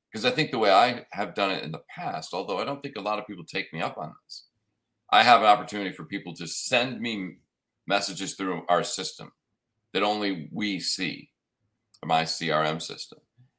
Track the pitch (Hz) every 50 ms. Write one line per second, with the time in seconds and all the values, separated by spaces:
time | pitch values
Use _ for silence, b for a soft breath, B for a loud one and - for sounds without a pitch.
0 | _ _ - 110 110 123 123 151 151 - 131 113 107 101 92 101 120 127 120 -
1 | - - - 92 120 170 - 104 101 95 92 - - 78 - - - - - 180
2 | 175 139 87 82 80 - 87 92 95 95 95 92 110 127 143 139 143 139 - 107
3 | 98 107 107 104 101 - 104 87 82 - - 98 92 - - 80 98 139 - -
4 | 90 - - - _ - - - - _ _ _ _ _ _ _ _ _ _ _
5 | _ - - 107 113 123 120 110 107 104 104 104 87 - 101 104 98 90 85 -
6 | 80 76 98 - - 90 80 - 87 80 - - - - 127 120 127 131 120 107
7 | 117 117 113 101 92 85 - - _ _ _ _ _ _ _ _ _ 82 98 101
8 | - 98 90 82 95 87 - - 95 92 87 80 - - 87 85 82 - - -
9 | 90 - - - 53 - _ _ _ _ _ _ _ _ _ _ _ _ - 95
10 | 104 104 107 107 104 98 95 82 73 - - 104 107 104 98 85 - - - -
11 | 92 76 - - - _ _ _ _ _ _ _ _ _ _ _ _ _ - -
12 | - 82 82 80 82 80 - - 85 80 76 76 78 78 80 82 - - - -
13 | - - - - _ _ _ _ _ _ _